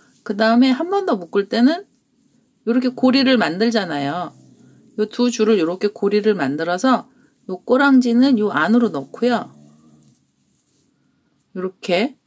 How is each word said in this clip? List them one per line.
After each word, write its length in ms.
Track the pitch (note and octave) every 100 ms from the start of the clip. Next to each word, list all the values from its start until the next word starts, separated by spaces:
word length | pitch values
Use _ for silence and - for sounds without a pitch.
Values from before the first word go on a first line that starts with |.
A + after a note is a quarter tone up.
| _ _
그 140 | - G3+
다음에 320 | A3 A#3 C4
한 200 | C4 E4+
번 160 | G4+ F#4
더 100 | A3
묶을 340 | E3+ G3+ G3
때는 360 | A3+ B3 F4 G4+ _ _ _ _ _ _ _ -
요렇게 220 | B3+ B3+
고리를 480 | B3+ B3+ C4 C4+ B3
만들잖아요. 960 | D#3+ F3 A#3 A3+ F3+ D3 C#3 E3+ E3 - - _ - _ _ -
요 100 | G#3+
두 220 | - B3
줄을 280 | A#3 G#3+ G#3+
요렇게 300 | D#3+ F#3 G3+
고리를 440 | - G3+ G#3 G#3 G3
만들어서 720 | C3+ D3+ E3 F3+ C4 A#3+ - _ _ _ -
요 80 | F#3
꼬랑지는 840 | - B3+ C#4 C4 A#3+ A#3 C#4 A#3
요 120 | G#3
안으로 380 | D3 E3 A#3+ A3+
넣고요. 640 | D3+ C3+ - B3 A3+ - - - _ _ _ _ _ _ _ _ _ _ _ _ _ _ _ _ _ _ F#3+
요렇게. 640 | F#3 - - F3 C4 -